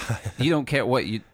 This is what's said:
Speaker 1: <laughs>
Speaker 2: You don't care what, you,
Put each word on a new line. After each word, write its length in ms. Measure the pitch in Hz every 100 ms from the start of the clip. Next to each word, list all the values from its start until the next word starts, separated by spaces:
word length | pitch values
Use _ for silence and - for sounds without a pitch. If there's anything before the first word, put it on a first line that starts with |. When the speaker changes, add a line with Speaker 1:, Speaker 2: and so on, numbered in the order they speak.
| -
Speaker 1:
<laughs> 300 | 107 101 -
Speaker 2:
You 100 | 139
don't 160 | 156 131
care 200 | 147 113
what, 200 | 127 92
you, 160 | 110 -